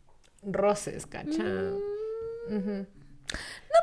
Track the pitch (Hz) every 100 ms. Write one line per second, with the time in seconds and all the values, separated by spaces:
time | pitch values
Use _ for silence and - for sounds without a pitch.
0 | - - - - 202 196 196 - - -
1 | - - 294 320 - 95 392 403 403 415
2 | 440 453 453 466 466 208 196 202 190 -
3 | - - - - - - - 659